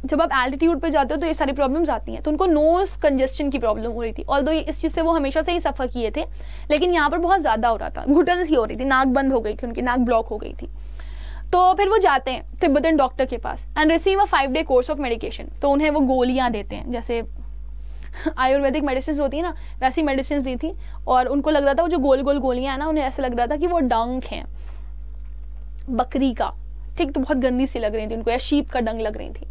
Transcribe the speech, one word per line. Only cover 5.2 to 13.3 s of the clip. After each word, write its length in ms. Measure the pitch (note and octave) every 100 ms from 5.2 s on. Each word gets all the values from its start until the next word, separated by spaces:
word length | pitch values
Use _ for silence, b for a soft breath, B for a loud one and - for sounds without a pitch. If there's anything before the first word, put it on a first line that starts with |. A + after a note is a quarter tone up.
| C4+ D#4+
से 100 | D#4+
ही 80 | F4
suffer 260 | D4+ C4+ B3+
किए 240 | B3 A3
थे, 160 | D4 - B B B B
लेकिन 240 | D4 F4+
यहाँ 160 | E4+ C#4+
पर 80 | E4
बहुत 220 | E4+ F#4+
ज़्यादा 280 | C#4+ A3 A#3+
हो 80 | A3+
रहा 140 | -
था, 140 | -
घुटन 400 | - D4 F4+ F4
सी 100 | E4+
हो 100 | D4
रही 120 | A3 A3+
थी, 80 |
नाक 220 | C4 C4 C4+
बंद 260 | B3+ C4+
हो 80 | C4+
गई 140 | G#3+
थी, 120 | G#3+ A#3+
उनकी 160 | A#3
नाक 160 | B3 B3+
block 300 | A#3+ A#3 A3+
हो 80 | G#3
गई 160 | -
थी। 140 | - - B B B B B B B B
तो 220 | F4 F#4
फिर 140 | F#4+ G4+
वो 100 | A4
जाते 320 | F#4 C4+ B3+
हैं 280 | B3+ - -
Tibetan 380 | F4 C#4+ D#4+ D#4
doctor 280 | B3+ -
के 120 | C4